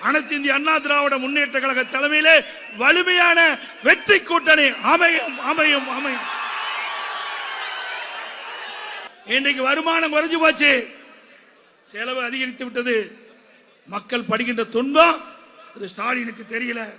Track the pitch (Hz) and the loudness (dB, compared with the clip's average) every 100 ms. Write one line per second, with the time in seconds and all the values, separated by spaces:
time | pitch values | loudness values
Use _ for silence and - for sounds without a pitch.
0 | 214 302 294 294 277 277 302 311 294 294 | 0 -2 -2 -4 0 0 2 0 2 0
1 | 285 269 262 294 285 269 262 254 254 269 | 2 -2 -2 0 0 -2 -2 -2 -2 -2
2 | 285 302 311 320 - - - 208 254 339 | 0 4 6 6 4 -14 -16 0 2 4
3 | 359 359 349 339 330 277 - - 233 349 | 4 4 6 6 4 2 -6 -4 2 2
4 | - 196 - 330 294 311 277 240 220 330 | 4 2 4 0 6 6 6 2 2 4
5 | 339 330 - 262 254 320 311 285 262 254 | 4 2 -2 -6 -4 0 2 2 0 -6
6 | 285 247 - - - - - - - - | -4 -6 -6 -6 -6 -6 -6 -6 -6 -6
7 | - - - - - - - - - - | -8 -8 -8 -8 -8 -8 -8 -8 -8 -10
8 | - - - - 554 - - - - - | -10 -12 -14 -14 -14 -14 -14 -14 -14 -14
9 | - - - 247 277 262 262 285 320 330 | -16 -20 -2 0 0 0 0 0 0 0
10 | 320 302 320 330 320 311 285 262 226 - | 0 0 0 2 2 4 2 2 -2 -14
11 | - - _ - _ _ _ _ _ 202 | -20 -20 _ -20 _ _ _ _ _ -12
12 | 233 254 240 262 262 247 254 247 240 226 | -8 -4 -4 -4 -6 -6 -8 -4 0 0
13 | 196 - - _ _ _ _ _ - 196 | -2 -12 -20 _ _ _ _ _ -12 -12
14 | - 247 196 220 240 233 220 226 262 294 | -6 -6 -2 -2 -2 -4 -2 -2 0 6
15 | 339 311 - - - - - - 196 190 | 6 4 -6 -20 -20 -20 -20 -14 -14 -8
16 | 220 254 233 220 220 226 247 233 220 | -4 -4 -6 -10 -10 -8 -6 -8 -10